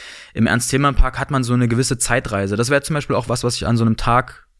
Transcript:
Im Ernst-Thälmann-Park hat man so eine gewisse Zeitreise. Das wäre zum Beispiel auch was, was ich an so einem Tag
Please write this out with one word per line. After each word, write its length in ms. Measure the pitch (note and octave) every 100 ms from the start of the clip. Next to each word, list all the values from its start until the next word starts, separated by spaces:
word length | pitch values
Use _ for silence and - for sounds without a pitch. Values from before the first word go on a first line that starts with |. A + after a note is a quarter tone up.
| - - -
Im 120 | - A2
Ernst-Thälmann-Park 720 | A2+ B2 C3+ C#3+ C3+ C3 B2+
hat 120 | C3+
man 140 | C#3
so 100 | A#2+
eine 140 | B2 A#2+
gewisse 280 | A#2 C3 B2+
Zeitreise. 580 | - A#2+ C3+ G2+ G2 G#2
Das 140 | A#2+
wäre 120 | C#3+
zum 120 | -
Beispiel 200 | D3+ - A#2
auch 120 | A#2+
was, 160 | B2
was 100 | B2
ich 120 | A#2+ -
an 80 | A#2
so 80 |
einem 120 | A2+ A2+
Tag 500 | - A#2+ B2+ - _ _